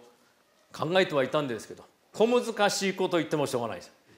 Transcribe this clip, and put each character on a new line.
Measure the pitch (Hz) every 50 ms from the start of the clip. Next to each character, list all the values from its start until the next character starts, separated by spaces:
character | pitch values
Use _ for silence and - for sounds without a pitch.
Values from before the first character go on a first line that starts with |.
| - - _ _ _ _ _ _ _ _ _ _ _ _
考 | - - 131 156 180 190
え | 185
て | - 156
は | 139 131
い | -
た | - 151
ん | 147
で | 131 117 101
す | -
け | - 90
ど、 | - - - _ _ _ _ -
小 | - 208
難 | 233 247 240 208 226 214 - 208 196
し | 196 - 196 190
い | 185
こ | 190 190 175
と | 180
言 | 170 151
っ | 156
て | 165
も | 151 139
し | 120 -
ょ |
う | 120 120
が | 110
な | 98
い |
で | -
す。 | - - _ _ _ _ -